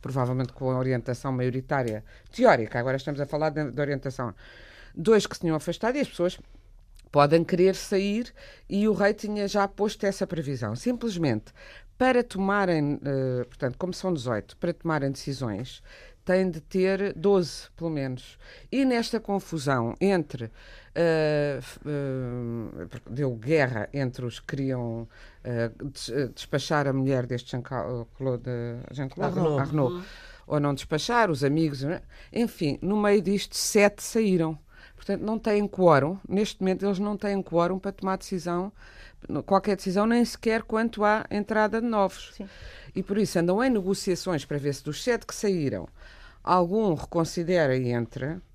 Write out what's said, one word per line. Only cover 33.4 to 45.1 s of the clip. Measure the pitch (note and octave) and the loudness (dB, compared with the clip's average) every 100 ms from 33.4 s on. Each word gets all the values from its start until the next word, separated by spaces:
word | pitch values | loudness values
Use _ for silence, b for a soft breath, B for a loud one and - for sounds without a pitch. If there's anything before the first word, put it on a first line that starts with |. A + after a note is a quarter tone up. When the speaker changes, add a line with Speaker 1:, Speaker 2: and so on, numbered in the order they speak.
| - - | -2 -4
Speaker 1:
sete | - G#3+ G3+ G#3 | 0 4 4 4
saíram. | - A3+ A3 F#3 D#3+ D#3 - B B - | -4 0 4 4 2 -2 -12 B B -16
Portanto, | - G3+ | -6 -4
não | G#3 A3 | -2 -4
têm | A3+ G#3 G3+ | 0 0 0
quórum. | - F3+ D3 C#3 G3 - | 4 8 8 6 -4 -2
Neste | F#3 G#3 - | 0 0 0
momento, | F#3 F#3 G3 | 0 2 0
eles | F#3 | 0
não | G#3 G#3 | -2 -2
têm | G#3 G3 | -2 -2
quórum | F#3 E3 F3 F#3+ | 0 2 2 0
para | G3 | -6
tomar | G3 F#3+ F#3+ | -6 -4 -4
decisão, | - F#3+ E3 F3 G3 - B B B B - - | -4 -6 -2 -2 -4 -8 B B B B -8 -6
qualquer | - G3 G3+ F#3+ | 2 2 4 0
decisão, | G3 F#3 G#3+ | 0 2 4
nem | A#3+ | 4
sequer | A#3 - A#3 A3+ | 2 0 0 0
quanto | A3+ A3 A#3 A3+ | 0 0 0 2
à | G#3 G#3+ - | 2 2 0
entrada | G3+ G#3 G#3+ G#3+ A3 | -4 0 2 2 2
de | A#3 | 0
novos. | A3 F#3+ - - | 2 0 -2 -18
Speaker 4:
Sim. | - G3 B B B B | -14 -14 B B B B
Speaker 1:
E | - | -6
por | - G3+ | -2 0
isso | G#3 F#3+ | 2 2
andam | E3+ F#3+ | 2 4
em | C4 | 4
negociações | A3+ F#3 G3 - F3 - D#3+ - | 2 0 -2 0 -2 0 -4 -2
para | D3 | -4
ver | C#3+ | -2
se | C3+ | -4
dos | - D3 | -6 -6
sete | - | -2